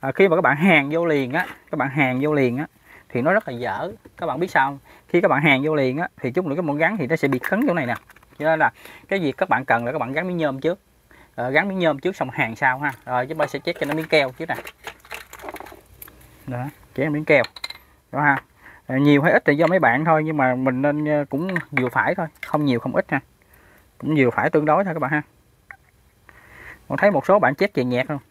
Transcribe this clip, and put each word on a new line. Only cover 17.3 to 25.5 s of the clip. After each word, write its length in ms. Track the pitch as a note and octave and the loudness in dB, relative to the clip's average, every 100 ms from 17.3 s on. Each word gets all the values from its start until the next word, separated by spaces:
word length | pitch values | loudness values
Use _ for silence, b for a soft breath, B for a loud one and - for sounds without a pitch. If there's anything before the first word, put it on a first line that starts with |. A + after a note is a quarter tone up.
| D3 - - - B B B _ | 0 0 -8 -16 B B B _
Đó 80 | B2+ | -2
ha. 220 | D3 C3+ - B B B _ | 0 0 -4 B B B _
Ờ, 100 | C3+ | 0
nhiều 260 | C#3+ C#3+ | 4 4
hay 100 | D#3+ | 4
ít 100 | - | 2
thì 100 | - | 2
do 120 | D3 E3 | 2 2
mấy 120 | F#3 | 4
bạn 260 | D3+ A#2+ | 2 2
thôi, 200 | D#3+ D#3 | 2 2
nhưng 120 | D#3 D#3 | 2 0
mà 180 | C3 | 0
mình 280 | B2+ C3 B2+ | 2 0 0
nên, 220 | C#3+ D3 | 0 -2
ờ, 200 | D3+ D3+ C#3+ | -2 -2 -2
cũng 240 | C#3 F3+ F3+ - | -6 -4 -6 -4
vừa 180 | C#3 B2+ | -4 -2
phải 260 | C3 A2 | 0 0
thôi, 120 | F3+ E3 _ - | -2 -4 _ -4
không 180 | D3+ | -2
nhiều 160 | D3 A#2+ | 0 0
không 160 | C3+ B2 | 0 -4
ít 140 | - | -2
ha. 100 | C#3 - _ b b b b b _ | -4 -6 _ b b b b b _
Cũng 160 | C3 D3+ | -2 2
vừa 120 | B2+ | 4
phải 200 | - C#3 | 4 2
tương 140 | D#3+ | 2
đối 200 | D3+ D#3 | 2 2
thôi 100 | G3 | 0
các 60 | D#3+ | -4
bạn 100 | C3 | -2
ha. 120 | D3+ D3 _ _ | -2 -4 _ _